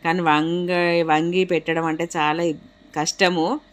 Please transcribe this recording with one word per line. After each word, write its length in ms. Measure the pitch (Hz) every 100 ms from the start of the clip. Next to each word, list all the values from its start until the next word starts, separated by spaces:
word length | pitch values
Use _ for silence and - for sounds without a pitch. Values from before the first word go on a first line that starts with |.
కానీ 200 | 165 175
వంగ-, 540 | 165 151 160 175 175 180 175 170
వంగి 380 | 160 151 165 180
పెట్టడం 400 | 185 165 160 165
అంటే 200 | 165 160 170
చాలా 300 | 165 151 156
ఇబ్-, 220 | 170 151 - _ -
కష్టము. 520 | - 156 - 185 180 165 294 -